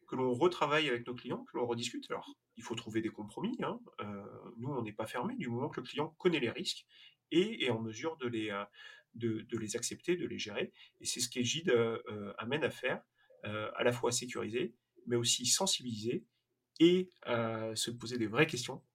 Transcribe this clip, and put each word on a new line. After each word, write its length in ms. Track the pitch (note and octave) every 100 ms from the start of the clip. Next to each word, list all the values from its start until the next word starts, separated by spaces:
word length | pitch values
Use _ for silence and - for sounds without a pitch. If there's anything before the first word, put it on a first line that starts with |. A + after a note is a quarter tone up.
| -
que 80 | B2+
l'on 160 | B2+
retravaille 560 | B2 F3 - D3 D3+ D3+
avec 180 | A#2+ A#2+
nos 80 | B2
clients, 300 | B2 F#3 -
que 120 | C3
l'on 80 | A#2+
rediscute. 400 | A#2 A#2+ D4 -
Alors, 240 | - - - _ -
il 60 |
faut 120 | - A2
trouver 260 | A2+ A2
des 80 | G#2+
compromis, 480 | G#2+ G#2 - F#3+ B3+
hein. 160 | C#3+ A#3 - -
Euh, 220 | G#2 G2+ G#2 A2 G2+ A#2
nous, 120 | B2
on 120 | C#3
n'est 120 | G#2+
pas 140 | G#2 A2
fermé 280 | B2+ F#3 C4+
du 120 | C3
moment 220 | A#2 D3+
que 100 | -
le 80 | B2
client 280 | - D3+ -
connaît 200 | F3+ D#3
les 120 | A#2
risques 340 | - - - - - - _ -
et 340 | E3 G#3 A3+ C3
est 60 |
en 100 | A2+
mesure 340 | A2+ A2 D#3+ E3
de 100 | B2
les, 240 | A2 G#2+
euh, 120 | G2+ G2+ - - - _ A2+
de, 260 | A2+ A2
de 160 | A2+ A2+
les 180 | G#2+ A#2
accepter, 400 | - G2+ - F3
de 120 | B2
les 100 | G2+
gérer. 340 | G#2 G#2 F3 - - -
Et 40 | -
c'est 140 | A#2+
ce 100 | B2
qu'Egide, 400 | B2+ A#2+ D#3 E3
euh, 280 | A#2 A#2 A2+ -
euh, 260 | G#2+ G2+ -
amène 260 | A2+ D3
à 60 | A#2+
faire, 320 | - B2+ F#3 - _ _ - A2
euh, 260 | G#2+ G#2+ -
à 80 |
la 80 | A#2+
fois 200 | B2 B2
sécuriser, 640 | A#2+ B2 G#2+ G#2 A#2 - - _ _ A#2+
mais 80 | A#2+
aussi 320 | A#2+ - B2
sensibiliser 760 | - F#3+ - B2+ G#2+ A2 E3 - _ _ _ _ -
et, 300 | E3 F3+ F#3 - -
euh, 460 | A#2 A2+ A2+ A2 A2
se 140 | -
poser 280 | A#2+ A2+ B2
des 100 | G#2+
vraies 200 | A2+ D#3
questions 360 | - - C#3 -